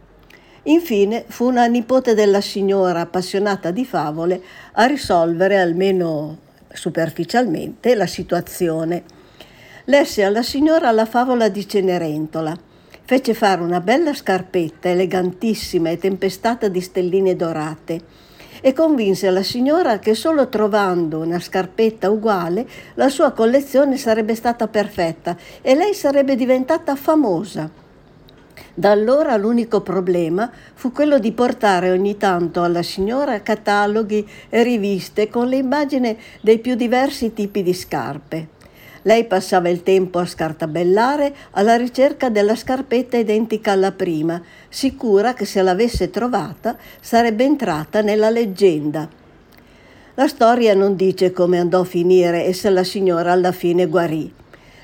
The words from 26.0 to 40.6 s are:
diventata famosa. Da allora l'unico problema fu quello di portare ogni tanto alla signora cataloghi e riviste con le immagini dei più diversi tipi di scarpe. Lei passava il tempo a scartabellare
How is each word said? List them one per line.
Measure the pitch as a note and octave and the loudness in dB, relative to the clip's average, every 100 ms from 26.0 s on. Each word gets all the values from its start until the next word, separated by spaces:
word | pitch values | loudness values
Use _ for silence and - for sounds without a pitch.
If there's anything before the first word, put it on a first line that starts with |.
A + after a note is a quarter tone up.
| C#4+ C#4 C4+ B3+ | 2 2 2 0
diventata | B3+ C4 C4 E4 D#4 C#4 | 2 0 2 -2 -2 -4
famosa. | - D#4 A#3 E3 G3+ E3 D#3 - - - - - - - - - - | 2 2 2 0 -4 -10 -10 -14 -20 -20 -20 -20 -20 -20 -20 -20 -16
Da | - G3 | 0 2
allora | G#3 A3 C#4 D#4 A3 | 4 4 2 2 0
l'unico | G#3 A#3+ A3+ G3+ | 0 0 0 -2
problema | G3 F#3 F#3 F3 E3 F3+ A#3+ - - | -2 -4 -2 -2 0 -2 -4 -8 -20
fu | - B3 | -10 -6
quello | C4 D4+ C#4 | -2 2 2
di | G#3+ | 0
portare | - B3 - G#3+ F3+ F#3 | 0 -2 0 0 2 0
ogni | F#3 G3+ G#3 | 0 0 0
tanto | G3+ F3 E3+ F3 | -2 0 -2 -2
alla | F3 F3 | -2 -2
signora | E3+ - G3 C4 C#4+ G#3 | -4 -4 -4 -2 -2 -4
cataloghi | A3 G#3+ - G3+ G#3 G#3+ G#3 G#3 G#3 - - | -4 -4 0 0 0 0 -2 -4 -4 -14 -2
e | A3 | 0
riviste | A#3+ A#3 G3+ F#3+ - - G#3+ | 2 0 -2 -4 -4 -2 -2
con | A#3+ B3 | -2 -2
le | C4 | -2
immagini | C4 D4 C#4+ C#4 A#3+ A3 - - | 0 -2 0 0 -2 -4 -12 -2
dei | G#3 A3+ | 2 2
più | B3 A#3+ | 2 -2
diversi | A#3+ B3 C4+ C#4 A3+ | 0 2 0 -2 -6
tipi | G#3+ G3+ G#3 | -4 -4 -2
di | F3 | -2
scarpe. | F3+ - D#3 A#2+ D3+ - D#3+ D#3+ - - - - - | -4 -6 -8 -6 -10 -10 -10 -10 -16 -20 -20 -20 -4
Lei | F#3+ A3+ | 2 2
passava | A3+ F#3 - F#3 F3 | 2 -2 2 0 2
il | F3 | 0
tempo | - F#3+ F#3 F3 | 2 2 2 -2
a | F3 | -4
scartabellare | - D#3+ D#3 | -4 -6 -4